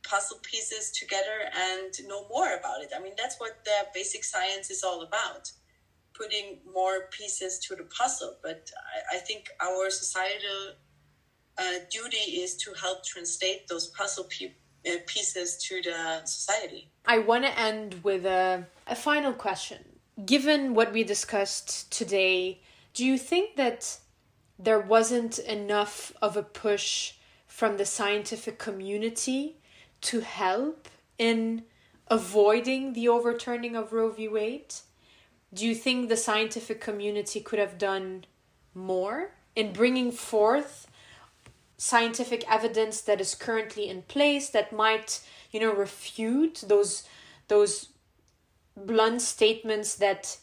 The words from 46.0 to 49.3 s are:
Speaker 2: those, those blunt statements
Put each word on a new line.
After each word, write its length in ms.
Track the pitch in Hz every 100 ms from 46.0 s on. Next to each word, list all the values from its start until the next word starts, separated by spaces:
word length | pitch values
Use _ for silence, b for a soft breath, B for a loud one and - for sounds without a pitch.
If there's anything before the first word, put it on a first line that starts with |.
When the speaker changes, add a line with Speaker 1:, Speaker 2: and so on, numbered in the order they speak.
| - - 226 254 320 330 196
Speaker 2:
those, 360 | 208 196 - B B B B _
those 420 | 208 202 - - _ _ _ _ _ _ _ _ -
blunt 460 | 196 220 220 240
statements 760 | 240